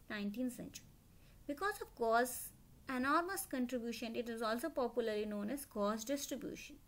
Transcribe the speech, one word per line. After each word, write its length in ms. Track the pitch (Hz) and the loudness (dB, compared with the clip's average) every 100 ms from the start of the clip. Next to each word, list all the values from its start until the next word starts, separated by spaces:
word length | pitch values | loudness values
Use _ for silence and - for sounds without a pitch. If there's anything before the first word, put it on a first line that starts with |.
| - | -8
nineteenth 480 | 214 202 208 254 240 | -4 -2 0 -2 -2
century. 300 | 190 - - - - - - - - | -10 -12 -16 -20 -20 -20 -20 -16 -6
Because 360 | 285 392 427 | 0 0 0
of 120 | 427 - | -6 0
Gauss' 520 | 226 226 254 - - - - - - | 4 6 6 0 -8 -14 -20 -16 -4
enormous 560 | 254 262 311 349 381 | 0 4 4 4 -2
contribution, 720 | - 269 247 254 233 226 233 226 | -2 -2 0 0 -2 -4 -4 -4
it 140 | 233 | -4
is 100 | 226 | 0
also 300 | 226 233 320 | 0 0 0
popularly 560 | 294 240 240 226 214 214 | 0 0 2 2 2 0
known 240 | 208 202 | -2 -2
as 160 | 285 - | -2 -4
Gauss 360 | 214 202 220 | 0 2 2
distribution. 760 | 220 285 - 262 - - - 294 | 0 -2 0 -4 -4 -8 -10 -16